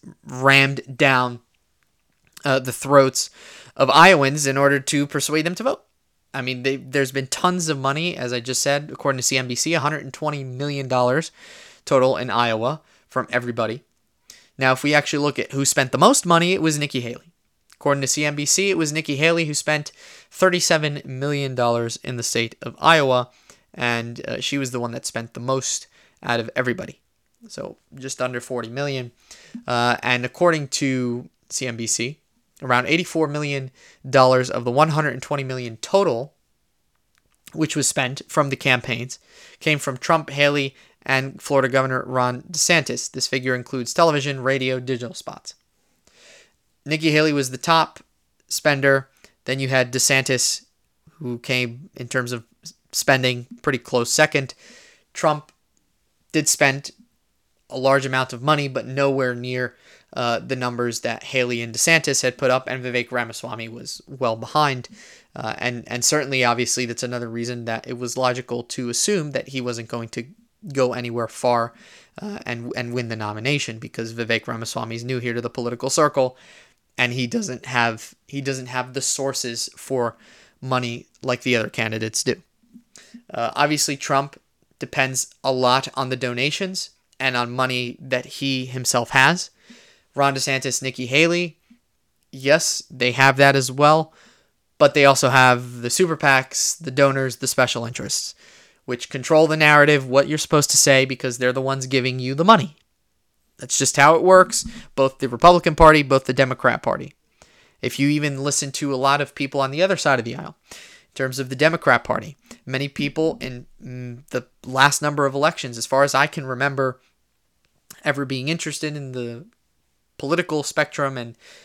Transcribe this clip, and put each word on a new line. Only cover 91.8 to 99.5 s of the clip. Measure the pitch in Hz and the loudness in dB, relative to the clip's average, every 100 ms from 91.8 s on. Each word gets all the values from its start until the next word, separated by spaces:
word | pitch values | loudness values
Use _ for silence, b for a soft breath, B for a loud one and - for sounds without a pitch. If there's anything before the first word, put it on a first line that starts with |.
| _ _ _ _ _ | _ _ _ _ _
yes, | 135 135 160 - - - | -4 2 4 2 -4 -8
they | 127 123 | -2 0
have | 120 135 131 | 4 6 8
that | 139 139 | 6 6
as | 127 | 2
well, | 131 147 156 156 b b b b _ _ - | 4 4 6 2 b b b b _ _ 4
but | 143 151 | 4 8
they | 139 | 6
also | 135 135 | 6 4
have | 131 127 123 123 123 | 6 6 6 0 -10
the | 117 | -4
super | - 180 156 | 0 0 2
pacs, | 147 135 127 - - - | 2 4 2 -2 -4 -4
the | 156 | -4
donors, | 131 139 135 131 - | 2 4 2 -4 -4
the | 127 | -2
special | - 123 123 117 | 0 0 0 -8
interests, | 123 104 - - b b b b b - | -8 -6 -6 -6 b b b b b -10
which | 123 - | -8 -8
control | 139 123 156 | -8 2 4
the | 156 | 4